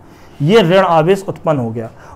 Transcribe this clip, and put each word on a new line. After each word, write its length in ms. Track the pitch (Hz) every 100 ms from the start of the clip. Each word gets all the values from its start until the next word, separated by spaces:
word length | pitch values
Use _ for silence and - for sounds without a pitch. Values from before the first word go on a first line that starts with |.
| - - - -
ये 180 | 147 226
ऋण 160 | 170 190
आवेश 460 | 185 165 160 196 190
उत्पन्न 300 | - 165 147
हो 120 | 113
गया। 200 | 113 113 - -